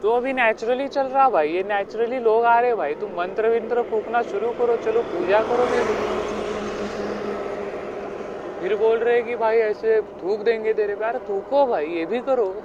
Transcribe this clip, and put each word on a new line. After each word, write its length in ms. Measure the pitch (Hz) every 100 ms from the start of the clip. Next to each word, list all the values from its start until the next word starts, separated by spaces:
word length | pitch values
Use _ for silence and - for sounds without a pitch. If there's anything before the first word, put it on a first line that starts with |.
तो 60 | 202
अभी 220 | 240 254
नेचुरली 560 | 262 233 214 226 254 277
चल 200 | 277 262
रहा 220 | 269 269
भाई, 200 | 196 151
ये 140 | 175
नेचुरली 600 | 190 202 196 220 233 254
लोग 200 | 233 220
आ 180 | 233 233
रहे 140 | 247 220
भाई। 180 | 151
तुम 160 | 151 208
मंत्र 360 | 175 180 190 220
विंत्र 340 | 233 220 240
फूकना 420 | 233 220 214 233
शुरू 280 | 233 202 226
करो, 240 | 226 240 226
चलो 260 | 220 220
पूजा 400 | - 175 175 208
करो। 240 | 226 240 247
फिर, 180 | 240 214 208 214 196 - 208 - 214 214 - 208 - 208 208 208 202 202 202 202 202 196 202 - - - - - -
फिर 140 | 180 208
बोल 240 | 226 226
रहे 220 | 240 240
कि 140 | 226 240
भाई 220 | 220 220
ऐसे 440 | 214 208 220 220
थूक 380 | 202 - 175 214
देंगे 340 | 208 226 214
तेरे 220 | 214 208 202
पे। 100 | 220
अरे 120 | 247
थूको 480 | - 196 196 277 277
भाई, 220 | 202 151
ये 180 | 170 165
भी 140 | 233
करो। 260 | 262 262 196 190